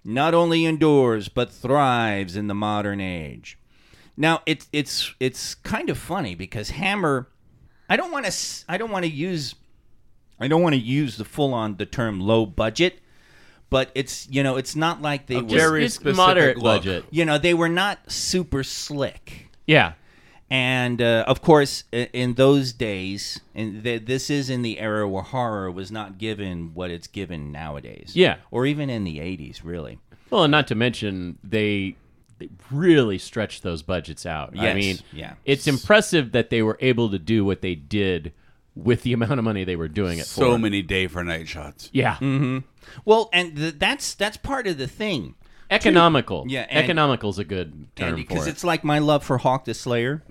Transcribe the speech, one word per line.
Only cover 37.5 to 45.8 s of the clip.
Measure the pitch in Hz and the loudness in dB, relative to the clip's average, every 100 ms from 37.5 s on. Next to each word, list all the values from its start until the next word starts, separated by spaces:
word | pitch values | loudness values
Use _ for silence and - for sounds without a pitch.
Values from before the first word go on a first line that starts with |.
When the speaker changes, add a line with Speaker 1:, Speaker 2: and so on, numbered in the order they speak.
| 92 | 0
Speaker 3:
they | 95 | -4
did | 82 71 104 98 87 76 - _ _ _ - | -6 -4 -2 0 -2 -6 -16 _ _ _ -6
with | 95 117 | 0 0
the | 123 | 0
amount | 117 113 135 | -2 0 0
of | |
money | 113 104 | 0 -2
they | 92 87 | -4 -4
were | 82 | -4
doing | 78 92 82 | -2 -2 -2
it | 73 | -6
Speaker 2:
So | - 131 | 0 4
Speaker 3:
for. | 120 | 4
Speaker 2:
many | 110 101 | 2 0
day | 85 98 92 | -2 -2 -2
for | 85 | -4
night | 87 82 80 | -6 -6 -8
shots. | 80 71 - - | -12 -14 -18 -6
Speaker 3:
Yeah. | 139 120 - | -2 0 0
Speaker 1:
Mm-hmm. | 135 135 135 131 - _ - - | -2 0 -2 -4 -10 _ -20 -4
Well, | - 220 220 | 4 4 4
and | 175 175 147 | 0 0 -4
th-, | 160 151 | -6 -2
that's, | 190 277 - | -2 -2 -6
that's | - 208 - | -4 -4 -4
part | - 269 214 | -6 -4 -4
of | 147 | -4
the | 135 | -6
thing. | - 214 156 71 - - - - | -6 -4 -4 -6 -14 -20 -14 -2
Speaker 3:
Economical. | 196 | 2